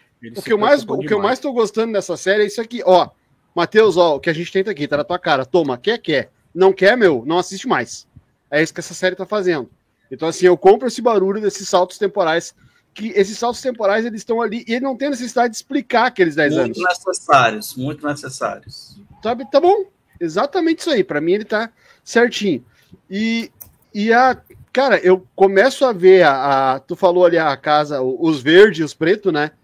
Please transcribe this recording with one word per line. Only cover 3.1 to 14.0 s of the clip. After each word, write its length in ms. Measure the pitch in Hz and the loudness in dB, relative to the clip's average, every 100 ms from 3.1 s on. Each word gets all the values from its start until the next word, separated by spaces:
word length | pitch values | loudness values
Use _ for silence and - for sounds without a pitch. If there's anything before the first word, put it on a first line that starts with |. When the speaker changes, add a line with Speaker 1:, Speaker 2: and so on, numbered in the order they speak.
| _ _ _ _ | _ _ _ _
Speaker 2:
Mateus, 440 | 175 170 214 214 170 | -4 0 2 4 4
ó, 180 | 170 139 | 2 2
o 40 | |
que 120 | 175 | -2
a 20 | |
gente 180 | 160 170 | -4 -4
tenta 200 | 190 190 | -4 -4
aqui, 160 | 151 147 | -6 -4
tá 100 | 147 | -4
na 60 | |
tua 160 | 143 180 | -4 -4
cara. 260 | 170 139 127 | -2 -2 0
Toma, 320 | 180 143 123 | 0 0 -2
quer, 220 | 202 233 | -4 -4
quer. 320 | - 139 107 _ _ 165 | -2 -4 -4 _ _ 0
Não 180 | 190 | 2
quer, 240 | 190 185 247 | 4 2 4
meu, 260 | 190 127 127 | 2 2 -2
não 100 | 175 | -4
assiste 300 | 170 196 254 | -4 -8 -4
mais. 400 | 147 117 - - _ _ _ _ | -4 -4 -12 -20 _ _ _ _
É 120 | 147 | -2
isso 100 | 160 | -2
que 60 | - | -4
essa 140 | - 170 | -16 -6
série 200 | 185 180 | -4 -4
tá 100 | 185 | -6
fazendo. 420 | 214 180 156 110 _ _ _ _ | -4 -2 -4 -6 _ _ _ _
Então, 160 | 135 165 | -8 -6
assim, 180 | - 180 | 2 2
eu 100 | 175 | 6
compro 300 | 190 233 254 | 6 4 2
esse 140 | - | -2
barulho 380 | 233 208 190 208 | 0 2 0 -2
desses 260 | 208 - 196 | -4 -6 -2
saltos 280 | 185 185 - | 0 0 -2
temporais, 560 | 202 202 165 170 - - _ _ _ - | -6 -2 -2 -2 -4 -14 _ _ _ -12
que 120 | 214 196 | -4 -2
esses 220 | 196 208 | -2 -2
saltos 240 | 240 233 | -6 -4
temporais, 440 | 262 226 196 220 | -6 -4 -2 -2